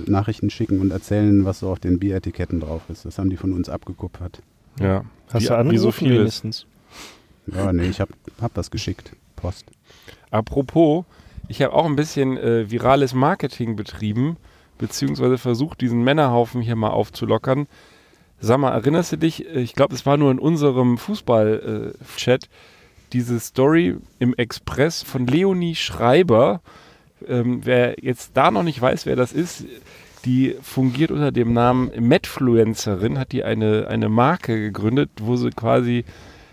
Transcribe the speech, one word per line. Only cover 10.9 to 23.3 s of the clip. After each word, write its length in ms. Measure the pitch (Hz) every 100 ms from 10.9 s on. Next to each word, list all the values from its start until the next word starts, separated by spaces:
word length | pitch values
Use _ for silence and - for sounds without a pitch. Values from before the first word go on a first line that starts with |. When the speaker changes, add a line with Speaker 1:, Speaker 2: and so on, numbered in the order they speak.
| 160 180 - - - -
Speaker 2:
ich 120 | -
hab 120 | 139
auch 120 | 139 160
ein 120 | 143
bisschen, 400 | 156 - 135 131
äh, 340 | 113 117 107
virales 420 | 113 120 139 135
Marketing 600 | 127 143 196 143 - 117 107
betrieben, 640 | 104 87 107 107 139 170 - _ _ _
beziehungsweise 580 | 120 - 139 143 127 127
versucht, 440 | 127 117 156 -
diesen 220 | 127 117
Männerhaufen 580 | 123 151 139 120 117 123
hier 140 | 117 113
mal 140 | 107
aufzulockern. 800 | 107 107 - 110 110 135 135 147 - - _ _ _ _ _
Sag 180 | 107 131
mal, 120 | 135
erinnerst 400 | 117 120 165 170
du 60 | 156
dich, 280 | 160 - -
äh, 120 | 156
ich 140 | 123 -
glaub, 160 | 139
es 120 | 127 139
war 120 | 143
nur 140 | 147
in 80 | 131
unserem 580 | 151 165 147 127 123 120
Fußball, 960 | - 208 - 113 107 110 - 107 113 -
äh, 180 | - -
Chat, 320 | - 127 - _ - _ _ _ _
diese 280 | 123 120